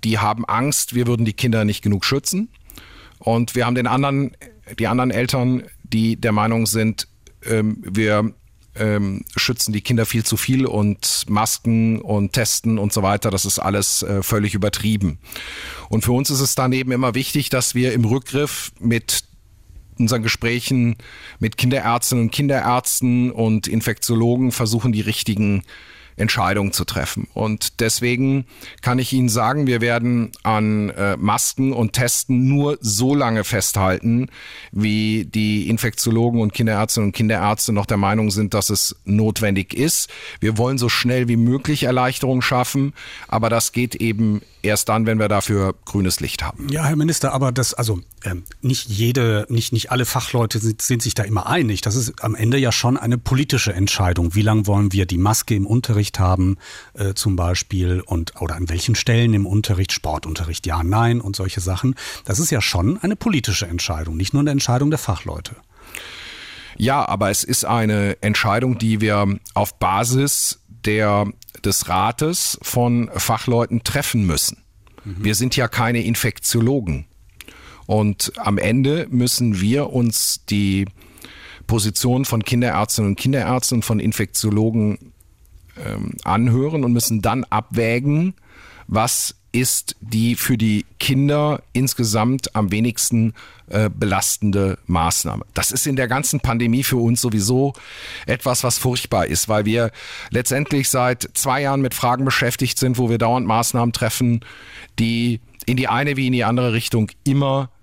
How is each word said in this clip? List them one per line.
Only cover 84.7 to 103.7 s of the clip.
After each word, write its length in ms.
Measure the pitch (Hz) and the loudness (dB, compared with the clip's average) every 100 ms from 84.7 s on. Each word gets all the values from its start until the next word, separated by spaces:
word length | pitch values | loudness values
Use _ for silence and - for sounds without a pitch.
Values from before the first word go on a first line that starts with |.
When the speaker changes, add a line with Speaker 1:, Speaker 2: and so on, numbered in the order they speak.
| 113 107 98 - - _ _ - - - - 90 | 2 0 -2 -8 -20 _ _ -20 -20 -20 -14 -10
Speaker 1:
ähm, 280 | 52 - - | -8 -8 -8
anhören 600 | - 98 123 117 139 160 | -2 0 4 2 2 0
und 100 | 127 | 2
müssen 280 | 120 113 110 | 2 2 0
dann 220 | 98 120 - | 0 -2 -2
abwägen, 880 | 107 - 110 113 117 143 147 180 - - - - - - | -4 -2 -2 0 0 0 2 0 -4 -18 -20 -20 -20 -4
was 480 | 104 117 - - - _ | 0 0 0 -4 -8 _
ist 420 | 117 127 - - - | -2 0 -2 -4 -12
die 340 | 110 110 117 120 | -4 0 2 0
für 220 | - 123 | 0 2
die 280 | 110 104 - - | 2 2 -2 -8
Kinder 640 | - 135 143 147 151 147 - | 0 2 4 2 2 -2 -4
insgesamt 840 | 123 131 - 117 107 113 131 - 110 | -2 -2 0 0 2 2 0 -2 -2
am 160 | 104 | 0
wenigsten, 600 | 104 120 110 - 117 113 - - - - | 2 0 0 0 2 2 -2 -18 -20 -4
äh, 200 | 101 107 | 0 0
belastende 880 | 98 107 95 - - 107 98 98 92 - | 0 0 0 0 -2 0 2 0 -2 0
Maßnahme. 600 | 87 82 - - 50 - | 2 2 0 -2 -6 -8
Das 180 | - - | -6 -4
ist 160 | 131 151 | -2 -2
in 80 | 135 | -2
der 120 | 123 | 0
ganzen 340 | 131 143 143 | 0 0 -2
Pandemie 420 | 127 117 120 120 | 0 0 2 2
für 140 | 135 127 | 2 2
uns 240 | 117 117 | 2 2
sowieso 520 | 123 107 98 127 139 - - - - - - | 2 0 2 2 2 -2 -16 -16 -14 -12 -4
etwas, 360 | 127 - 123 | -2 0 0
was 140 | 127 - | 0 0
furchtbar 480 | 127 123 - 107 82 | -2 -2 -2 0 2
ist, 240 | 78 - | 0 0
weil 160 | 107 104 | 0 2
wir 260 | 113 113 - - - - | 2 0 -4 -16 -16 -4
letztendlich 600 | 120 123 135 147 147 131 | -2 0 -2 0 0 0
seit 400 | 131 127 123 - | 0 0 0 -4
zwei 280 | - 139 131 | -4 -2 0
Jahren 200 | 139 139 | 0 0
mit 120 | 131 | 0
Fragen 300 | - 123 123 | 0 0 2
beschäftigt 540 | 135 - 120 - 123 - | 2 2 0 0 -2 0
sind, 200 | 127 123 | 0 2
wo 120 | 123 | 2
wir 80 | 117 | 2
dauernd 300 | 113 123 104 | 2 0 2
Maßnahmen 460 | 113 120 | 0 2